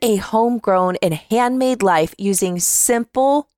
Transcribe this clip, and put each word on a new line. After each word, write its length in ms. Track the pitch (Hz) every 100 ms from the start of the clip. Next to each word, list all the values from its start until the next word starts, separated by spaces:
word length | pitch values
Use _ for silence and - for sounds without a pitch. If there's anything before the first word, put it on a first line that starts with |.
a 140 | 240 202
homegrown 800 | - 220 233 240 - 185 185 180
and 140 | 180
handmade 680 | 156 - 220 247 254 254 247
life 320 | 196 165 160 -
using 420 | 196 190 185 175
simple, 880 | - - - 233 233 254 269 294 -